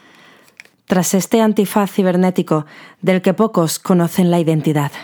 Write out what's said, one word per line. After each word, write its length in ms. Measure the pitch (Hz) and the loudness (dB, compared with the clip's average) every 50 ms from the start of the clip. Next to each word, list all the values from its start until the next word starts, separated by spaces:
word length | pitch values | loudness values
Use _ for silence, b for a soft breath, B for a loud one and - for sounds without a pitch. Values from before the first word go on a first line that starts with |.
| B B B B B B B B B B B B B B B B _ | B B B B B B B B B B B B B B B B _
tras 280 | - 196 180 165 - - | -2 -2 -2 0 0 -2
este 260 | 190 175 - - 226 | -2 0 0 2 2
antifaz 520 | 220 220 214 220 202 185 - 208 202 190 | 2 2 2 0 0 0 0 -2 -2 -2
cibernético 720 | - - 190 185 175 180 185 185 180 202 - - 160 156 151 B B B B B B B | -2 -2 0 0 2 2 2 0 0 -2 -2 0 -2 -2 -4 B B B B B B B
del 220 | B 185 185 185 | B 0 0 2
que 100 | 185 190 | 2 0
pocos 460 | 180 185 220 220 220 185 165 151 - - | 0 0 0 0 0 0 0 0 -2 -4
conocen 520 | - - 190 175 170 165 - 196 180 175 | -2 0 2 2 2 0 0 0 0 2
la 80 | 175 175 | 2 0
identidad. 500 | 160 160 160 156 151 160 147 151 143 143 - - | 0 0 0 0 0 0 0 0 -2 -4 -8 -12